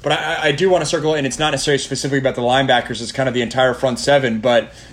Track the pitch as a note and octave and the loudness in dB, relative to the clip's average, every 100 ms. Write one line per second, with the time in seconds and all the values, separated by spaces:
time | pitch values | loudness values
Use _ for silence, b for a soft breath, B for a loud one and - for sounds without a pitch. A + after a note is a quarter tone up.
0 | D3 D#3 D#3 D#3+ D3+ C#3+ F#3 F3+ D3+ E3 | -2 -2 -2 -2 -2 2 2 2 2 -2
1 | D3+ D#3 C3+ - D#3 C#3 - C#3 - C3+ | 0 0 -2 -2 -2 0 0 0 -2 -6
2 | C#3+ C#3 C3 B2 A#2+ C3 C3+ B2 - A2+ | -2 0 0 0 0 2 4 2 0 -8
3 | A#2 - C3 B2 A2+ B2 C3 B2 C3 A#2+ | -8 -4 -2 0 -2 2 0 2 -2 -2
4 | - C#3+ B2+ A2 B2 A#2+ A2 B B | 2 2 2 0 2 2 0 B B